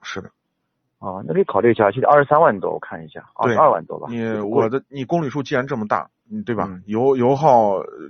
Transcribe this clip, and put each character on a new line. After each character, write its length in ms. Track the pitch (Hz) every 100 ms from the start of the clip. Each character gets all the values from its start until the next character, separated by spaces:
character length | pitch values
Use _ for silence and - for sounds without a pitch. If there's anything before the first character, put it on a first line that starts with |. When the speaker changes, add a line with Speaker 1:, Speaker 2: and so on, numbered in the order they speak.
Speaker 1:
是 200 | - 95
的。 100 | - _ _ _ _ _ _ _
Speaker 2:
哦， 240 | 98 95 120
那 60 |
可 60 | 175
以 40 |
考 160 | - -
虑 120 | 117
一 20 |
下。 180 | 113 101
其 80 | 123
实 60 | -
二 180 | 147
十 60 | 143
三 100 | 147
万 200 | 160 101
多， 140 | 85
我 60 | 80
看 240 | - 87
一 40 | 80
下， 220 | 82 - -
Speaker 1:
对。 100 | 117
Speaker 2:
二 20 |
十 60 | 117
二 120 | 151
万 140 | 95 78
多 140 | 78
吧。 80 | 76
Speaker 1:
你， 140 | 117 113 107
我 300 | 104 113 110
的， 140 | 131 -
你 140 | 135 123
公 180 | 170
里 60 | 143
数 120 | 143
既 140 | 131 135
然 100 | 139
这 120 | 123
么 100 | 104
大， 240 | 104 - _ -
嗯， 120 | 107
对 100 | 104
吧？ 140 | 107 98
Speaker 2:
嗯。 140 | 92 95
Speaker 1:
油， 320 | 110 135 131
油 180 | 120 139
耗 440 | 151 120 107 95 - - 73